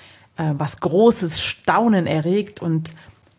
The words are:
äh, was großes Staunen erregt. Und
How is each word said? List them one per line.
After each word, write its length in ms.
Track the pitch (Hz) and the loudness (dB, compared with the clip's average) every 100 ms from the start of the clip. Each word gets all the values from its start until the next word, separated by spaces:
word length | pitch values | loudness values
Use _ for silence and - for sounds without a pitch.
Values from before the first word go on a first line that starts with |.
| - - _ - | -20 -20 _ -6
äh, 140 | 160 143 | -4 -2
was 220 | 151 - | -4 -4
großes 640 | - 233 226 226 175 - | -2 4 4 4 -2 -2
Staunen 640 | - - - 175 233 202 165 | -4 -4 0 2 4 2 2
erregt. 540 | 160 160 196 208 - | -2 0 -2 -2 -8
Und 340 | 170 160 160 - - _ _ | -2 -2 -4 -16 -20 _ _